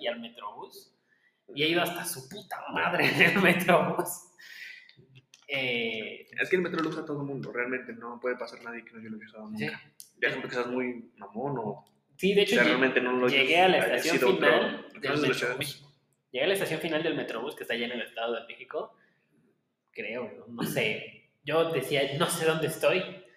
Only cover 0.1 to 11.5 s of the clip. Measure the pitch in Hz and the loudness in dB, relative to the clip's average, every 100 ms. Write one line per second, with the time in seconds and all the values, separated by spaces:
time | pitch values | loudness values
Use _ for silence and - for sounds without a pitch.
0.1 | 120 117 - 104 104 - - - _ _ | -6 -10 -12 -14 -12 -16 -18 -20 _ _
1.1 | _ _ _ _ 139 151 175 170 - - | _ _ _ _ -2 0 2 0 -2 -6
2.1 | 135 127 208 - - 147 147 175 170 147 | -8 -10 -16 -12 -12 -6 -2 0 2 2
3.1 | 143 170 196 190 175 - 165 - - - | 6 6 8 4 4 6 4 4 0 -4
4.1 | - - _ - - - - - - - | -6 -14 _ -20 -16 -16 -18 -20 -20 -20
5.1 | - _ - - 139 127 120 113 110 104 | -20 _ -20 -6 -4 -2 0 -2 -4 -8
6.1 | - - - 139 185 175 165 160 160 151 | -12 -12 -4 2 2 2 0 -2 -4 -6
7.1 | 143 139 135 - 120 123 127 120 113 117 | -6 -4 -6 -6 -4 -2 -4 -6 -12 -12
8.1 | 120 127 120 113 120 117 117 110 113 110 | -6 -4 -4 -6 -10 -12 -14 -14 -18 -14
9.1 | 110 110 110 107 107 151 - - _ - | -14 -14 -16 -12 -6 -6 -8 -16 _ -20
10.1 | - 120 131 120 123 123 127 123 120 113 | -4 -2 -2 -6 -4 -2 -2 -2 -6 -12
11.1 | _ 98 104 139 | _ -14 -8 -4